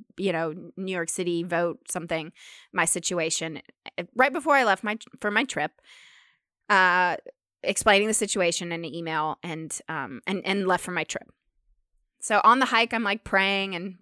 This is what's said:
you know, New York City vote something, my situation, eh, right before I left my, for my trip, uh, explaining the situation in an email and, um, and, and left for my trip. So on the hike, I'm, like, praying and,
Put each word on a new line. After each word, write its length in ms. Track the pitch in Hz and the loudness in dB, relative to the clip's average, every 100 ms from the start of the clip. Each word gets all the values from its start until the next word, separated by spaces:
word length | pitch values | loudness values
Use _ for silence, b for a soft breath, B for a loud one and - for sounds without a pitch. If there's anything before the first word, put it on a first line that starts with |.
| - - | -16 -4
you 160 | 190 | -2
know, 400 | 165 165 160 170 - | 0 -2 -6 -12 -10
New 160 | 190 | -6
York 160 | 185 165 | -4 -4
City 340 | - 175 170 | -4 -2 -2
vote 380 | 175 170 175 - - | -2 0 0 -2 -8
something, 440 | 180 165 160 156 B B B B | -8 -4 -6 -6 B B B B
my 120 | 185 | -2
situation, 760 | 165 180 - 175 160 - 165 147 - _ - - | 0 0 -2 -2 -2 -2 -6 -8 -14 _ -14 -10
eh, 80 | 175 | -8
right 180 | 226 269 | 2 2
before 220 | 269 311 | 2 2
I 100 | 277 | 4
left 180 | 233 190 | 4 2
my, 160 | 214 220 - - | -2 -6 -10 -8
for 100 | 208 | -2
my 140 | 208 | 0
trip, 360 | 269 - 151 - b b b b b b _ _ - | 0 -2 -6 -8 b b b b b b _ _ 2
uh, 480 | 202 185 180 180 156 - - _ _ | 6 6 6 2 0 -6 -20 _ _
explaining 460 | - - 220 196 214 | -4 0 4 4 4
the 60 | |
situation 580 | 220 208 202 175 175 175 | 0 -2 0 0 0 -4
in 120 | 170 | -6
an 100 | 165 | -8
email 440 | 160 165 160 156 - | -8 -6 -2 -4 -4
and, 360 | 175 160 160 - - | -8 -10 -8 -10 -8
um, 320 | 160 123 123 - | -6 -6 -8 -6
and, 160 | 190 | -4
and 220 | - 196 185 | -2 -2 2
left 180 | 180 | 0
for 80 | - | 0
my 120 | 175 | -4
trip. 240 | 156 - - _ _ _ _ _ _ _ _ _ | -4 -8 -10 _ _ _ _ _ _ _ _ _
So 200 | - 208 | 0 4
on 140 | 214 254 | 6 6
the 80 | 254 | 4
hike, 260 | 233 233 | 2 2
I'm, 120 | 233 | 0
like, 200 | 214 208 | -2 -4
praying 500 | - 190 190 196 196 | 0 2 2 0 -2
and, 220 | 180 190 180 | -6 -10 -10